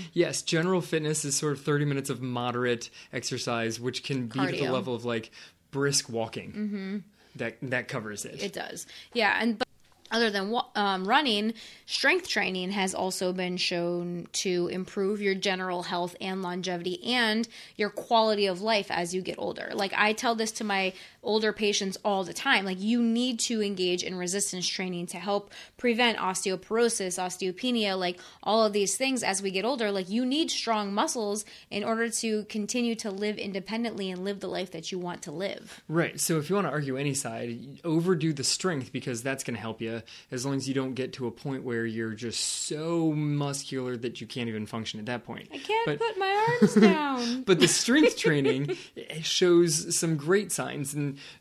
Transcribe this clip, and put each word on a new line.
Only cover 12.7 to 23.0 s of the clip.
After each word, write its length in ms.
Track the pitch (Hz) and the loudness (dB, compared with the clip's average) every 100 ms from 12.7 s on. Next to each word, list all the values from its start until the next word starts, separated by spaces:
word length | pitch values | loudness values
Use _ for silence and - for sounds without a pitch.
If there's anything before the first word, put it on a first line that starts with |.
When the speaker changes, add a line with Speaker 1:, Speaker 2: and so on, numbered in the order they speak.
Speaker 2:
has 240 | 202 190 | 0 0
also 380 | 185 185 - 185 | 0 -2 0 -2
been 240 | 185 180 180 | 0 -2 -2
shown 720 | - 175 170 175 175 175 - | -2 0 0 -2 -2 -6 -6
to 360 | - 196 180 175 | -4 0 0 0
improve 520 | 185 185 - 196 208 | -2 -6 -2 -2 0
your 140 | 202 | 0
general 480 | 190 196 185 185 180 | 0 0 0 -2 -4
health 320 | 170 180 175 - | -2 -2 -2 -4
and 200 | 190 190 | -6 -4
longevity 600 | 180 180 180 175 175 180 | -4 -4 -2 -2 -4 -4
and 440 | - 247 226 220 233 - - - | 0 2 2 2 0 -6 -12 -4
your 140 | 208 | -4
quality 560 | - - 226 220 208 202 | -4 2 4 6 4 2
of 140 | 180 | 0
life 320 | 214 214 196 | 2 2 2
as 200 | 170 175 | -2 0
you 100 | 185 | -2
get 140 | 180 - | -4 -4
older. 340 | - - - | -4 -6 -4
Like, 180 | 214 196 - | -2 0 4
I 160 | 208 | 4
tell 240 | 220 254 226 | 4 0 0
this 160 | 220 | -2
to 120 | - | -4
my 280 | 214 196 190 185 - - | -2 0 0 -4 -14 -8
older 280 | - 220 214 | 0 2 2
patients 420 | 208 208 - 196 185 | 2 0 2 -2 -2
all 180 | 214 196 | 0 0
the 120 | 175 | -2
time. 320 | - 269 233 196 | -2 2 2 2
Like, 120 | 185 | -2
you 220 | 208 240 | 2 4